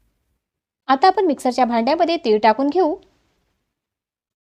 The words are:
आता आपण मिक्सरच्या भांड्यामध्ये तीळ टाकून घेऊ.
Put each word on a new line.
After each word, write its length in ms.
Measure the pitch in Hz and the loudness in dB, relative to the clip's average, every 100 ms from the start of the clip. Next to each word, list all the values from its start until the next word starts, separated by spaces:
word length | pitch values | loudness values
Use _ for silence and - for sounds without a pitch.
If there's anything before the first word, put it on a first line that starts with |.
| _ _ _ _ _ _ _ _ - | _ _ _ _ _ _ _ _ -4
आता 200 | 269 381 | 0 2
आपण 180 | 370 370 | 2 0
मिक्सरच्या 400 | 262 254 247 233 | -2 -2 -2 0
भांड्यामध्ये 520 | 233 233 330 330 339 | 0 -2 0 -2 -2
तीळ 220 | 240 214 | 0 2
टाकून 300 | 220 220 285 | 2 2 0
घेऊ. 260 | 339 311 403 _ _ _ _ _ _ _ _ _ _ _ _ _ _ | 0 -2 -4 _ _ _ _ _ _ _ _ _ _ _ _ _ _